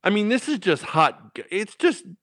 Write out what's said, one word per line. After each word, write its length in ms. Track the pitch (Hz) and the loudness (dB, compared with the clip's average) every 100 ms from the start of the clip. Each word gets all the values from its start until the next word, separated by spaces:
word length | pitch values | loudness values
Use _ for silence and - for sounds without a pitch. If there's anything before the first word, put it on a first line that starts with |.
I 60 | - | 2
mean, 200 | 208 208 | 0 2
this 200 | 254 - | 0 -2
is 80 | 277 | -2
just 260 | 185 147 | 0 -2
hot 520 | - 160 151 - 110 - | 0 2 2 0 -16 -16
g-, 80 | - | -6
it's 240 | 190 214 - | -6 -6 0
just 280 | 339 277 196 170 | 0 0 -10 -20